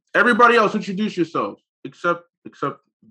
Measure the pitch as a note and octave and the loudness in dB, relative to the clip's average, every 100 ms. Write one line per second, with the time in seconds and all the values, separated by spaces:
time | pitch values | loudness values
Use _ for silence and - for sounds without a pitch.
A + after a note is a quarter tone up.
0 | _ F3+ A3 A#3 A#3+ A#3 G3+ G#3 F3+ F#3+ | _ 0 2 4 4 4 2 -2 -6 -6
1 | G#3+ F3 D#3+ C#3+ G2+ G2+ _ _ C3+ - | -4 -4 -4 -4 -6 -8 _ _ -20 -8
2 | F3 E3+ - _ - - C#3+ B2+ _ _ | -4 -4 -8 _ -20 -8 -8 -8 _ _
3 | A2 | _